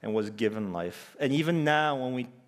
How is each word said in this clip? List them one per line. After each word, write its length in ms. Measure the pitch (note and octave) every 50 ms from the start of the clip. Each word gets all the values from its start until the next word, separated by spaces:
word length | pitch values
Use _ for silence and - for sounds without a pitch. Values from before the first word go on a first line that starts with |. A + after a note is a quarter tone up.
and 120 | - G#2 G#2+
was 160 | A2 G#2+ G#2+
given 420 | G#2+ G#2 A2 G#2+ G#2 A2 G#2+ G2
life. 440 | F2+ E2+ E2+ F2 F2 - - - - -
And 140 | C#3+ C3+ C3+
even 300 | D3 D#3+ D#3 E3+ E3 D3+
now, 340 | D3+ D3+ D3+ D#3 D3+ C#3+ C3+
when 160 | B2+ B2+ B2+
we 140 | B2+ B2 A#2+ - - -